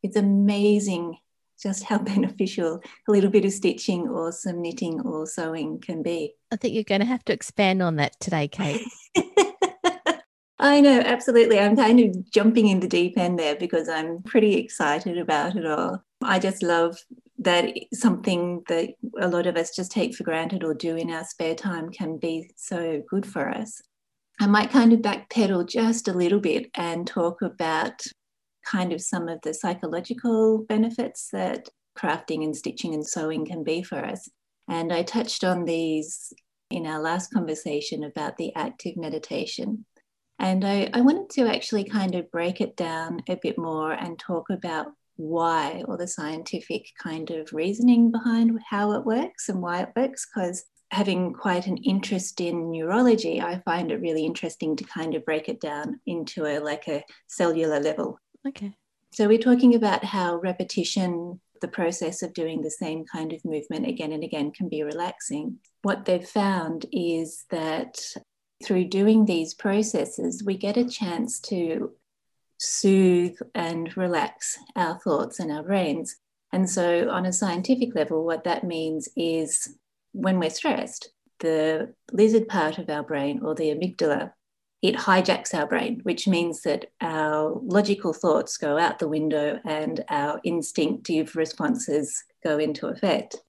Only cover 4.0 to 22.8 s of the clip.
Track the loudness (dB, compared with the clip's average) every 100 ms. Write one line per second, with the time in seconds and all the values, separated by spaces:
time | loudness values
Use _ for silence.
4 | -2 -2 -4 -4 -6 -4 -6 -4 -4 -4
5 | -4 -6 -6 -6 -6 -4 -6 -6 -8 -6
6 | -4 -4 -6 _ _ -4 -2 -2 0 0
7 | 2 -2 -2 -4 -4 2 2 4 2 2
8 | 0 _ -2 -2 -2 -2 -2 -2 -6 -16
9 | -2 0 2 4 4 2 -2 2 -2 0
10 | -2 -4 -6 _ _ _ 6 10 10 8
11 | 6 0 6 8 8 8 6 6 8 8
12 | 8 2 2 6 6 6 6 4 2 2
13 | 2 2 0 0 0 -2 0 -2 0 -4
14 | -4 -8 2 4 6 4 0 -2 0 0
15 | -2 -4 0 0 0 -2 -2 -2 -2 -4
16 | _ _ 0 2 0 0 2 4 2 -2
17 | -16 -20 _ -2 2 4 2 -4 -10 2
18 | 2 2 0 0 -2 -4 -2 -2 -2 -6
19 | -12 -2 0 2 0 0 -2 -4 -4 -2
20 | -2 -2 -4 -2 -2 -4 -2 -2 -2 -2
21 | -4 -6 -10 -6 -4 -2 -4 -6 -8 -8
22 | -6 -4 -4 -4 -8 -16 -8 -6